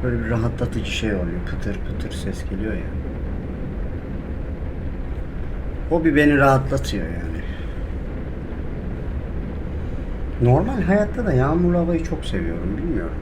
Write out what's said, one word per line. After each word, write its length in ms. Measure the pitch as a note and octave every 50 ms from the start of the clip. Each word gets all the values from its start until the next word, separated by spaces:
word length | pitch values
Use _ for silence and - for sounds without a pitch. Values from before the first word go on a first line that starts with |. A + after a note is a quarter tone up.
| -
Böyle 220 | B2+ A#2+ A#2 A#2
bir 40 | A2
rahatlatıcı 640 | A#2+ A#2 A2+ A#2+ A2+ - B2 - - A#2 G2+ -
şey 180 | - - - A2
oluyor. 300 | G2+ F#2 F2+ F2 E2+ E2+ -
Pıtır 340 | - - - - G#2 G2+ F#2
pıtır 320 | - F2+ F2 E2 E2 E2+
ses 380 | - - - G2 F#2+ - - -
geliyor 240 | - F#3+ - A2 -
ya. 300 | F3+ E3+ - - - - - - - - - - - - - - - - - - - - - - - - - - - - - - - - - - - - - - - - - - - - - - - - - - - - - - - - - - - - -
O 140 | D#3+ E3+ D#3+
bir 100 | E3 C#3+
beni 220 | C#3+ D3 D3 D3 C#3
rahatlatıyor 680 | C#3 C#3 C3+ C3+ C3 - C3+ C3 - - - G2+ F2
yani. 380 | E2 E2+ - - - E2 D#2+ - - - - - - - - - - - - - - - - - - - - - - - - - - - - - - - - - - - - - - - - - - - - - - - - - - - - - - - - - - - -
Normal 400 | B2 A#2+ B2 C#3+ F#3 A#3 C#4 A#3+
hayatta 440 | F3 E3 G3 G#3 G#3 G3+ - C4+ A#3
da 80 | G#3 C3+
yağmurlu 440 | B2+ B2+ C#3 D#3 E3+ F3+ F3 F3 F3
havayı 260 | E3+ E3+ F3 D#3+ -
çok 220 | - F#3 - -
seviyorum. 520 | - - F#2+ - - - - - F2+ - -
Bilmiyorum. 380 | - F2 - - F2 E2 - -